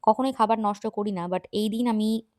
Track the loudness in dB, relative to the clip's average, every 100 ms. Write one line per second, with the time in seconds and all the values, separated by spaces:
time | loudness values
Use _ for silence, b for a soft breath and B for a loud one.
0 | 2 2 0 0 2 2 0 -2 -6 -4
1 | -4 -4 -4 -4 -4 -2 -2 0 0 2
2 | 2 0 -6